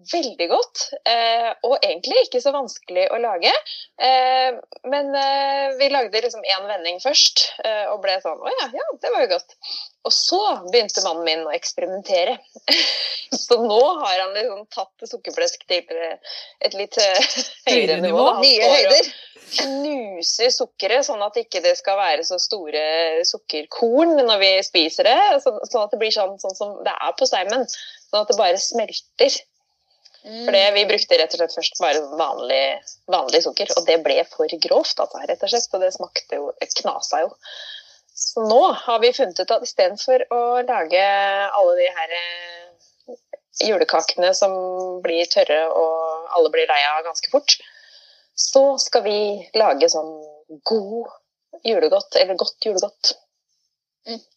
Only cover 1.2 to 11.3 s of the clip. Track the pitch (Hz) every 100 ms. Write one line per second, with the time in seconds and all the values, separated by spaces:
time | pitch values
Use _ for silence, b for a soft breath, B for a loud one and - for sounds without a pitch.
1.2 | 226 233 233 - 233 277 196 165 247 466
2.2 | - 247 277 277 233 - - 180 190 226
3.2 | 233 180 220 554 - B B - 254 262
4.2 | 254 262 262 233 - - 254 285 277 277
5.2 | 277 277 277 277 277 262 277 277 214 214
6.2 | 233 220 185 190 202 196 170 180 262 302
7.2 | - - - - 220 214 202 202 190 190
8.2 | 180 151 - 508 254 269 605 - - 415
9.2 | 247 170 - _ B B B B 240 -
10.2 | - 359 415 240 180 240 208 208 185 165
11.2 | 165